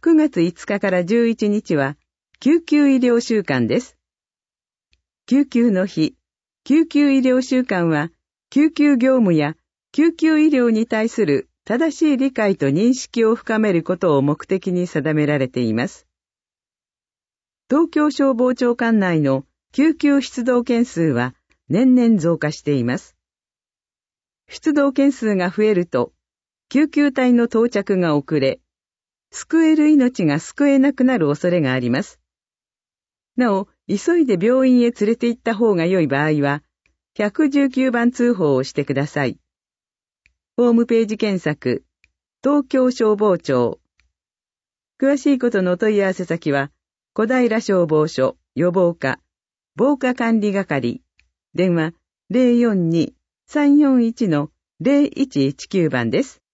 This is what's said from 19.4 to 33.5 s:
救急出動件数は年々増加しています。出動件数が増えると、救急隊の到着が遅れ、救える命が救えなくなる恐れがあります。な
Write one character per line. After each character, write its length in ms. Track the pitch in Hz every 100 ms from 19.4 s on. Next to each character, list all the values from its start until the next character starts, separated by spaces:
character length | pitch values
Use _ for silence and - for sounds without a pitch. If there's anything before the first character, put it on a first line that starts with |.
| - _ _
救 220 | - 302
急 260 | 320 294 277
出 220 | 269 -
動 220 | 240 247
件 200 | 240 233
数 180 | 240 -
は 320 | 160 120 123 - _ _ _
年 260 | 156 262
々 240 | 254 233 220
増 200 | 160 165
加 120 | 151
し 120 | -
て 120 | -
い 100 | 143
ま 140 | 120 131
す。 180 | - _ _ _ _ _ _ _ _ _ _ _ _ _ _
出 240 | - -
動 200 | 294 277
件 200 | 269 277
数 240 | 269 220 196
が 120 | 180
増 140 | 185
え 100 | 214
る 120 | 196 175
と、 260 | 127 120 _ _ _ _ _ _
救 200 | 262 294
急 240 | 294 285
隊 200 | 269 254
の 120 | 240
到 260 | 233 226 240
着 280 | 208 196 190
が 180 | 175 147
遅 220 | 139 156
れ、 200 | 135 - _ _ _ _ _ _ _
救 340 | - - 320
え 120 | 320 311
る 120 | 302
命 360 | 302 247 254
が 160 | 160 147
救 280 | - - 285
え 100 | 277
な 140 | 269
く 120 | 277
な 120 | 254 254
る 100 | 151
恐 220 | 147 180
れ 100 | 175
が 120 | 139
あ 60 | 131
り 100 | 123
ま 140 | 127
す。 180 | 196 _ _ _ _ _ _ _ _ _ _ _ _ -
な 180 | 247